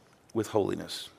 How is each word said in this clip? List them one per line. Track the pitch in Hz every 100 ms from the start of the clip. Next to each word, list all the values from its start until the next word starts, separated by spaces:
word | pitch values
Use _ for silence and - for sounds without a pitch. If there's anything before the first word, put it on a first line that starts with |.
| - - _
with | 113 107
holiness. | 110 98 87 87 - -